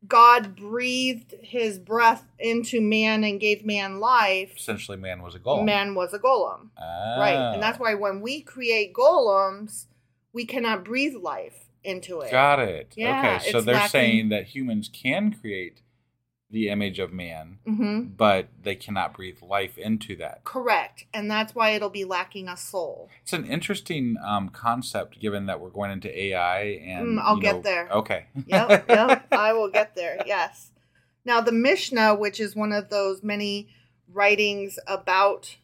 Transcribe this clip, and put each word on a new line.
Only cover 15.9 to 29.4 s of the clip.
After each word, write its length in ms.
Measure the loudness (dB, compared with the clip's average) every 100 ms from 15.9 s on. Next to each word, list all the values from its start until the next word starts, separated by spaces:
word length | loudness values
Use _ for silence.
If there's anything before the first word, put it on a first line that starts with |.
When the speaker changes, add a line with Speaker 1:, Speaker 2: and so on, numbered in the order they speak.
| _ _ _ _ _ _
Speaker 2:
the 180 | -4 -2
image 300 | -2 -4 -4
of 120 | -8
man, 460 | -8 -12 -12 -16 -16 -6
Speaker 1:
Mm-hmm. 340 | -2 -2 -2 -6 0
Speaker 2:
but 320 | 4 4 0 -10
they 140 | -8 -8
cannot 380 | -6 -4 -4
breathe 280 | -6 -18 -18
life 360 | -6 -4 -4 -8
into 380 | -4 -4 -4 -12
that. 260 | -12 -14
Speaker 1:
Correct. 600 | -10 -6 -2 -2 -2 -12 -14
And 160 | -8 -4
that's 260 | -4 -4 0
why 160 | 0
it'll 180 | 0 -4
be 160 | -6 -6
lacking 420 | -4 -6 -10 -12
a 80 | -12
soul. 540 | -10 -8 -8 -10 -18 _
Speaker 2:
It's 100 | -8
an 120 | -6 -4
interesting, 680 | -6 -4 -8 -6 -4 -2 -4
um, 260 | -2 -2 -4
concept, 680 | -6 -4 -2 -4 -6 -8 -6
given 280 | -6 -4 -6
that 120 | -8
we're 100 | -8
going 200 | -6 -6
into 180 | -6 -8 -6
A 160 | -4
I 280 | 0 0 0 -4 -8 -10
and, 320 | -8 -4 -2
Speaker 1:
Mm, 40 |
I'll 140 | 2 2
Speaker 2:
you 40 |
Speaker 1:
get 140 | 2 0
Speaker 2:
know, 60 |
Speaker 1:
there. 280 | -2 -4 0
Speaker 2:
okay. 360 | -2 -2 -6 -8 -14 0
Speaker 1:
Yep, 400 | 2 6 4 6
Speaker 2:
<laughs> 40 |
Speaker 1:
yep. 380 | 4 6 4 2
I 220 | 0